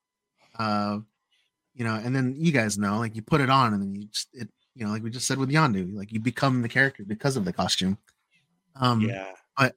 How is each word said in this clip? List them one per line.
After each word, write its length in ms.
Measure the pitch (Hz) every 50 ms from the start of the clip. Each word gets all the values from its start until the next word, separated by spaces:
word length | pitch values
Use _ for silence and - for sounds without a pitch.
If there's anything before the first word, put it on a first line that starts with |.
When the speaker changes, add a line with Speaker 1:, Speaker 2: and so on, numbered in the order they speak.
| _ _ _ _ _ _ _ _ _ _ _ 113
Speaker 1:
Uh, 420 | 113 107 104 104 104 104 104 107 110 _ _ _ _ _ _ _ _ _ _ _ _ _ _
you 100 | 127 120
know, 100 | 113 110
and 180 | 107 107 123 131
then 200 | 135 127 123 135 143
you 140 | 165 170 143
guys 260 | 127 110 104 101 101
know, 200 | 104 98 104 110
like, 180 | 117 110 110
you 60 | 113 110
put 180 | - 165 147
it 100 | 139 123
on 220 | 135 135 127 113 104
and 80 | 101 101
then 120 | 98 98
you 120 | 101 104 104
just, 200 | - - - _ _
it, 140 | 131 120 107 _ _ _ _ _
you 100 | 127 113
know, 80 | 104 107
like 100 | 110 110
we 80 | 117
just 160 | 117 127 -
said 120 | - 135 135
with 120 | 135 131
Yondu, 440 | 143 156 160 135 104 95 92 87 104
like, 180 | 104 98 104 110
you 80 | 110
become 420 | 110 123 123 - 143 139 131 123 117
the 60 | 113
character 360 | - 131 135 135 - - 104
because 320 | 98 107 107 - 139 135
of 80 | 127 98
the 60 | 90 92
costume. 460 | - 90 - - - 92 92 98 - _ _ _ _ _ _ _ _ _ _ _ _ _ _ _ 139
Um, 220 | 131 123 120 113 107
Speaker 2:
Yeah. 300 | 110 98 95 95 95 92 - _ _ -
Speaker 1:
but 180 | 135 135 123 -